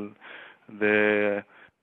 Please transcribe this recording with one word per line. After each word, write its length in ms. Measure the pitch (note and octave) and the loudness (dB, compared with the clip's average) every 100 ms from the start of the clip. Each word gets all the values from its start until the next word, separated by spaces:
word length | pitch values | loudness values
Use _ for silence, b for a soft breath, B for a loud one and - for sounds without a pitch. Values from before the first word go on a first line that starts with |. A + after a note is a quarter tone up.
| G#2 G#2 B B B B - | -8 -14 B B B B -20
de, 800 | G#2 G#2 G#2+ G#2+ G#2 G#2 G2+ - b b _ | -2 2 4 4 2 0 -2 -6 b b _